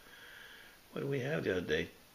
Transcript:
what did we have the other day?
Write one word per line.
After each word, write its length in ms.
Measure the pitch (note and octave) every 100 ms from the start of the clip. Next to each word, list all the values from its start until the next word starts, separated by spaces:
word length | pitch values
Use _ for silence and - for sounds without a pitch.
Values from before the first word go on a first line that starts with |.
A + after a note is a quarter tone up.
| - - - - - - - - -
what 100 | -
did 80 | C#3
we 100 | C#3
have 240 | C3 D#3+
the 60 | -
other 100 | F#2
day? 280 | F2 D#2+ F2 - -